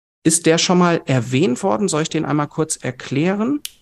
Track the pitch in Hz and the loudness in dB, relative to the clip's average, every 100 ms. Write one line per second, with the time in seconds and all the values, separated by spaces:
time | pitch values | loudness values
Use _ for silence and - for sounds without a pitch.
0 | _ _ 165 165 160 165 - 180 180 165 | _ _ 0 2 2 2 4 4 4 2
1 | - 131 117 131 202 247 196 214 196 151 | 0 -2 0 0 0 0 -2 0 0 -2
2 | 160 160 160 147 147 - 156 - 127 - | -2 -4 -2 -2 -2 -4 -6 -6 -8 -10
3 | - 135 175 202 226 294 - _ | -6 -2 0 -2 -2 -4 -8 _